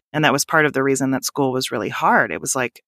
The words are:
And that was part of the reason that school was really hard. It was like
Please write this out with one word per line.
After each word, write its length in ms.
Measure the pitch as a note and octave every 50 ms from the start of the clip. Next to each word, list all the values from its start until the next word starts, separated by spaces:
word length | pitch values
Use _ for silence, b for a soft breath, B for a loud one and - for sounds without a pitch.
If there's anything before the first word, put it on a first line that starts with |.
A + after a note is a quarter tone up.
| B _ -
And 120 | D#3 D#3
that 80 | C#3 B2
was 120 | C#3+ -
part 200 | - - D#3+ D3+
of 80 | C#3+ C3
the 80 | C3+
reason 300 | C3+ C#3 C3+ C3+ C#3 C3
that 140 | C3+ B2+ -
school 260 | - - C#3+ C#3 C3
was 180 | B2+ C3 B2+ -
really 200 | B2+ A#2+ G2 A2+
hard. 420 | C3 - D#3+ F#3 A#3+ G#3 B2+ G#2
It 100 | D#2+ E2+
was 140 | - - -
like 260 | C3+ B2 A#2 - - _